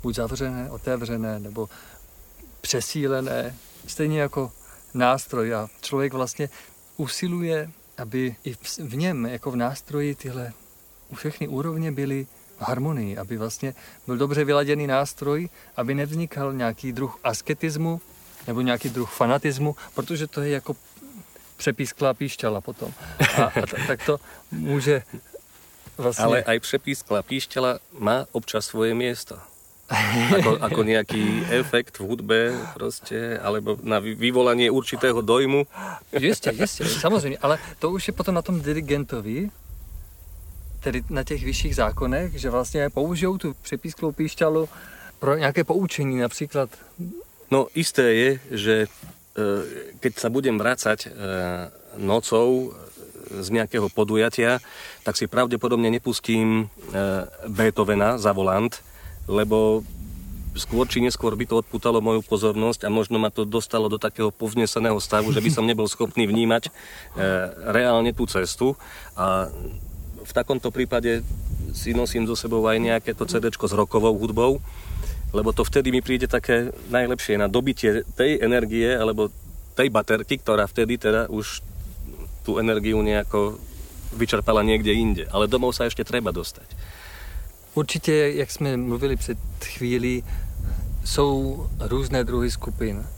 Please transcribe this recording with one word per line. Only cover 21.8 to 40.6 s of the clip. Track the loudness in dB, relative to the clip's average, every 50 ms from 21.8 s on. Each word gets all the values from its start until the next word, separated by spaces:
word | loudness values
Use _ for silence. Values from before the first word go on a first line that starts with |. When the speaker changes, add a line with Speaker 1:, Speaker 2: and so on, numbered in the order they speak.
| -4 -8 -4 0 0 0 2 0
Speaker 1:
píšťala | -2 -6 -6 -2 -2 -2 -2 -2 -4
potom. | -8 -10 -8 -8 -10 -10 -10 -14 -16 -2 2 2 2 4 4
A, | 2 2 2
a | 0 -2 -2
t-, | -4 -6 -4 -4
tak | -4 -4
to | 0 -2 -2 -2 -2 -14 -20 -20 -16 -10
může | -8 -6 -2 0 0 0 2 2 2 2 0 -6 -16 -18 -18 -16 -20 -20 -20 -20 -20 -20 -20 -20 -20 -20 -20 -20 -12 -2
vlastně | -2 -2 0 2 4
Speaker 2:
Ale | 4 4 4 4
aj | 2 0 0
přepísklá | 0 0 -2 -2 0 -2 -6 -6 -4 -2 0 0
píšťala | 0 -2 -4 -4 -4 -4 -2 0 2 2 0 -2 -6 -16 -12 -2
má | 0 2 2 2 0 -2
občas | -4 -6 -6 -2 -4 -4 -4
svoje | -2 -2 0 2 2 2
miesto. | 0 0 -2 -2 -4 -8 -14 -14 -16 -16 -20 -20 -20 -20 -20 -20 -20 -12 -4 -2 0 0 2 2 2 4 4
Ako, | 4 6 6 4 4 2
Speaker 1:
<laughs> | 2 -2
Speaker 2:
ako | 0 2 2 4
nejaký | 4 2 2 0 -2 0 0 0 0 0 -2 0
efekt | 0 0 0 2 0 0 0 -2 -8 -10
v | -6 -6
hudbe | -6 -6 0 2 2 4 4 2 0 -4 -8 -10 -10
proste, | -6 -6 -6 -6 -8 -10 -8 -6 -6 -4 -4 -6 -4 -2
alebo | -2 -2 -2 0 -2 -4 -4 -2
na | -2 -2 0
vy-, | 0 -2 -6
vyvolanie | 0 0 2 4 6 6 6 6 4 4 4
určitého | 4 2 0 -2 -4 2 2 2 2 2
dojmu. | 4 4 4 4 4 4 4 2 2 0 -6 -14 -12 -12 -12 -14 -14 -4 -4 0
Speaker 1:
Jistě, | 2 2 0 2 0 -2 0
jistě, | 0 0 -2 -2 -2 -2
samozřejmě, | -2 -2 2 2 2 2 2 2 0 -4 -2
ale | 2 2 2 2 0 -10 -12 -4
to | -2 -2
už | -2 -2 -4 -4
je | -4
potom | -4 -2 0 0
na | 0
tom | 0 0 -2 -2
dirigentovi, | 0 -2 -2 -2 0 0 0 0 0 -2 -6 -6 -4 -4 -4 -2 -4 -4 -6 -10 -18 -16 -16 -14 -14 -14 -12 -14 -14 -14 -18 -20 -20 -18 -18 -18 -16 -16 -16 -16